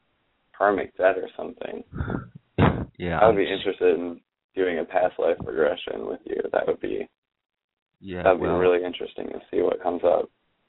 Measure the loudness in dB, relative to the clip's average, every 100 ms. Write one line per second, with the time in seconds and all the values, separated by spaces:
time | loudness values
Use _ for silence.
0 | _ _ _ _ _ 0 2 2 -2 2
1 | 2 2 -6 -10 -12 -10 -10 -12 -12 -8
2 | -6 -6 -10 -20 _ 2 4 2 -6 -6
3 | -2 4 6 6 0 -2 -4 2 2 2
4 | -2 -10 _ _ _ -2 -2 -2 -2 0
5 | 0 0 -2 -2 -4 0 0 0 -8 -8
6 | -8 -10 -8 -6 -2 -2 0 -4 -4 -6
7 | -8 _ _ _ _ _ _ _ _ _
8 | -10 0 2 2 2 2 4 4 0 -8
9 | -10 -10 -10 -12 -6 -2 0 0 -4 0
10 | 2 2 -2 _ _ _